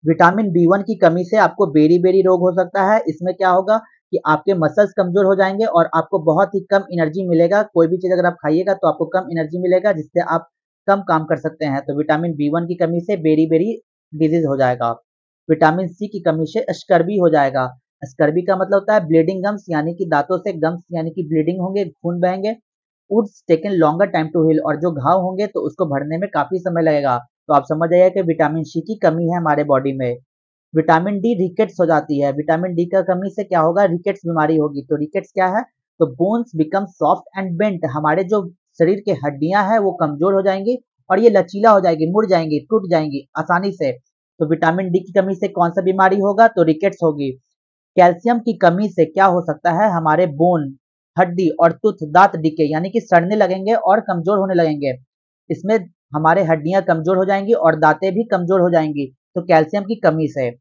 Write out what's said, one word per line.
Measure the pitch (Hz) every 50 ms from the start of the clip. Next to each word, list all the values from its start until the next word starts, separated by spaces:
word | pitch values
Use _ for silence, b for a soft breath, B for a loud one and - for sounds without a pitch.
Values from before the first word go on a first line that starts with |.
| -
Vitamin | 151 160 156 170 170 185 202 220 202
B | 165 175 175
one | 165 185 202 196
की | - 220
कमी | - 190 170 160 175 175
से | 175 -
आपको | 214 196 170 175 - 202
बेरी | 165 147 156 151 156 175 180
बेरी | 175 185 185 190 185
रोग | 185 185 180
हो | 180 185 175
सकता | 185 180 180 - 196 190 190 214
है। | 226 226 165
इसमें | 156 - 175 185 185
क्या | 185 190 185
होगा | 180 180 190 190 214 226 220 b b b b _
कि | - 170 -
आपके | 151 156 151 - - 196
muscles | 175 160 151 139 202 208 196 -
कमजोर | - 190 180 175 196 202
हो | 190 196
जाएंगे | 185 196 190 190 202 220
और | 220 - 170 165 - -
आपको | 165 160 - 190 185
बहुत | 151 160 156 165 196 190 202
ही | 196
कम | 185 _ 196 196 190 - 180
एनर्जी | 170 165 156 151 190 190 180
मिलेगा। | 170 160 170 170 196 208 214
कोई | 208 _ 170 165
भी | 160 175
चीज | 180 180 180 185
अगर | 175 175
आप | 175 170
खाइएगा | - - 147 156 165 185 202 190
तो | 190 - 165
आपको | - - 165
कम | 156 - 185
एनर्जी | 185 - 170 165 160 151 160 180
मिलेगा, | 180 185 180 185 185 208 196
जिससे | 160 151 156 _ 170
आप | - - 160 165 165 _ _ _ _ _ _ _ _
कम | - 196 202
काम | 190 - 170 160 160
कर | 156 165
सकते | 139 139 160 156 _ 156
हैं। | 147 135 139
तो | 139 - 139 143
vitamin | 151 151 156 151 170 170 160
B | 143 147 147
one | 147 170 170
की | 170 180
कमी | 175 180 165 170 170
से | 170 175 208
बेरी | 180 156 156 156 156 160
बेरी | 160 160 160 180 220 233 - _ _ _ _ _ _ -
disease | 151 160 156 160 170 160
हो | 143 139
जाएगा। | 135 135 127 127 123 123 117 117 - _ _ _ _ _ _ _ _ _ -
vitamin | 160 156 160 156 160 180 185 170
सी | 175 _ 208 202
की | - 196
कमी | 170 170 160 160 160
से | 156 - 226 - -
ascurby | 175 - - _ 190 170 165 170 214
हो | 202 180 165
जाएगा। | 156 151 143 135 131 139 127 123 - _ _ _ _ _ -
ascurby | 127 _ - 160 147 151 175 175
का | 180 190
मतलब | 185 190 190 202
होता | 196 196 208 214
है | 214 175
bleeding | 151 160 160 160 165 190 190 180
gums, | 202 208 196 _ -
यानी | 165 151 147 165 170
कि | 175 190 165
दांतों | 156 143 147 - 185 180
से | - 214 185
gums | 160 151 160 175 170 - _ 175
यानी | 170 160 165
कि | 156 185 170
bleeding | 151 160 156 156 160 175 190
होंगे, | 175 185 190 202 196
खून | 165 151 _ _ 170 175 175
बहेंगे। | 175 180 185 190 190 214 226 220 _ _ _ _ _ _ _ _ _ _ 202
Wounds | 220 220 208 _ _ _ -
taken | 170 160 - 208 196
longer | 175 160 151 156 170 202
time | 202 - 165 156 156 -
to | 175 156
heal, | 160 160 156 151
और | 151 147
जो | 147 156 180
घाव | 165 143 127 147 175 190
होंगे | 180 185 185 185 208
तो | 202 _ 180
उसको | - 151 151 - 185
भरने | 156 139 139 143 147 160 165
में | 190 202 -
काफी | 156 143 135 185 185
समय | 175 185 170 170 165
लगेगा। | 160 151 147 143 135 123 120
तो | 123 _ _ _ _ - 151
आप | 143 135
समझ | - 160 151 165 165
जाइए | 175 180 185 185
कि | 180 196 185
vitamin | 165 165 165 160 147 156 160 156
सी | 143 - 165
की | 156 - 220
कमी | 214 - 175 160 165 170
है | 165 175
हमारे | 175 165 156 147 147 147
body | 147 143 131 135 139 135
में। | 135 131 123 123 123 _ _ _ _ _ _ _ _ _ _ -
विटामिन | 156 156 160 165 160 175 196 208 196
डी | 185 233 240
rickets | 175 185 180 180 - - 190 - -
हो | 180
जाती | 160 165 151 143 - 151 143
है। | 139 143 139
विटामिन | 143 147 160 160 160 175 185 180
डी | 165 175
का | 175 190 190 180
कमी | 185 185 180 190 196
से | - - 208
क्या | - 185 170
होगा? | 156 160 170 196 202
rickets | 185 165 175 175 202 190 196 -
बीमारी | 170 170 160 151 151 160
होगी। | 156 147 151 143 143 131
तो | 131 156
rickets | 147 147 151 _ 196 180 - _
क्या | 196 185
है? | 185 185 220 247 _ _ _ _ _ _ _
तो | 170
bones | 143 127 135 170 196 220 233 240 240 - 156 156
become | 156 185 196 202
soft | 180 _ _ 165 151 175 180 - - _ 190 196
and | 190 170 165 208
bent, | 214 190 170 175 151
हमारे | 127 151 151 151 151 175 190
जो | 175 214 214 190 170 - _ _ _ _ _
शरीर | 165 165 196 202 208
के | 208 185
हड्डियां | 123 135 147 143 135 147 165 185 202 202 185 220
हैं | 226
वो | 202 196 180
कमजोर | 180 170 151 147 143 160 190 196
हो | 196 190
जाएंगी | 196 190 190 196 214 247 247 _ _ _ _ _ _
और | 185 196
ये | 226 233
लचीला | 208 196 180 180 - 196 208 226
हो | 214 196
जाएगी, | 185 175 165 151 160 160 180
मुड़ | 208 226
जाएंगी, | 190 185 170 160 156 151 147
टूट | - _ 214 214 190 175
जाएंगी | 175 160 156 151 139 139 - _ _ 151
आसानी | 156 - 180 175 196 202 185
से। | 180 160 135 120 123 _ _ _ _ _ _ _ _
तो | 165 147
विटामिन | 165 156 175 160 165 180 190 185
डी | 170 190
की | 185 - -
कमी | 196 190 190 190
से | 180 208 190
कौन | 190 185 175 170
सा | 170 202 180
बीमारी | 185 190 190 185 190 190 202
होगा? | 190 202 202 196 226 170
तो | - 185 170
rickets | 160 156 156 180 196 - - 170
होगी। | 160 151 147 143 135 131 131 _ _ _ _ _ _ _ _ _ _ _
कैल्शियम | - 180 175 170 175 - 233 240 233
की | 226 240 214
कमी | - - 175 170 185 214 208
से | 170 185 165
क्या | 156 - 190 190
हो | 196 175 180
सकता | 170 - 147 147 _ 175 165
है? | 170 208 214
हमारे | 180 170 160 156 151 160 180
bone, | 175 143 143 165 180 180 165 147 135 135 _ _ _ _ _ _ _ _ 160
हड्डी | 185 175 175 175 190 160
और | 151 - 170 165 165
टूथ, | - - 214 202 - 160
दांत | 151 147 175 190 196 196
decay | 170 156 160 151 - 156 143 156
यानी | 156 175 196
कि | 190 233
सड़ने | 226 - 185 170 165 180 214
लगेंगे | 220 202 180 185 190 190 202 233
और | 220 - 180 196 220
कमजोर | 220 - 185 170 160 175 208 202
होने | 196 190 185
लगेंगे। | 175 170 160 151 147 143 139 127 131 _ _ _ _ _ _ _ _ _ _
इसमें | 160 - - 190 220 220 180 - _ _ _ _ 139
हमारे | 151 156 156 170 190 190
हड्डियां | 156 165 156 143 160 185 196 190
कमजोर | 196 170 160 156 170 190
हो | 185 190
जाएंगी | 180 196 196 196 196 233
और | 233 - 165 160 156
दांतें | 156 147 151 156 - 196 180
भी | 208 226
कमजोर | 226 208 185 180 170 190 190
हो | 175 180
जाएंगी। | 175 165 156 156 147 143 139 131 _ _ _ _ _
तो | 180 175
कैल्शियम | 175 175 160 156 156 202 202 196
की | 190 226
कमी | 214 - 170 156 160 160 139
से। | - 143 131 120 120 _